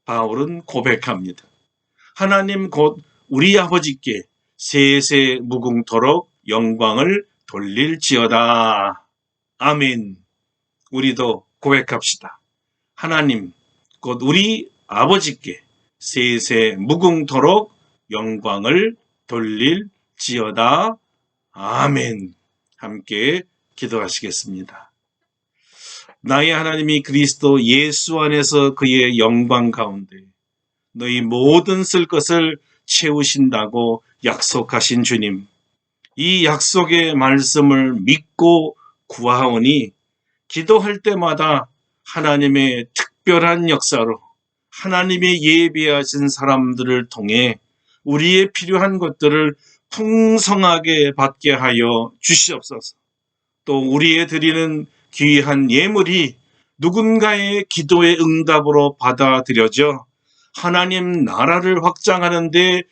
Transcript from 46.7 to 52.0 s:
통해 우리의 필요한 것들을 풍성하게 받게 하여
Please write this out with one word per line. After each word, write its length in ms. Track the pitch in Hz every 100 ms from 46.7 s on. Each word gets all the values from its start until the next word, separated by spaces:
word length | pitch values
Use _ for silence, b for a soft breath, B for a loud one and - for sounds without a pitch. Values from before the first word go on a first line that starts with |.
| 123 127 127 120
통해 520 | 117 104 113 123 110 _ _ _ _
우리의 480 | 143 147 165 185 196
필요한 440 | - 175 185 196 190
것들을 580 | 165 - 147 151 151 147 b b _
풍성하게 1200 | - 220 226 220 220 196 196 185 165 160 156 143 139
받게 380 | 135 - 151
하여 580 | 131 127 117 117 117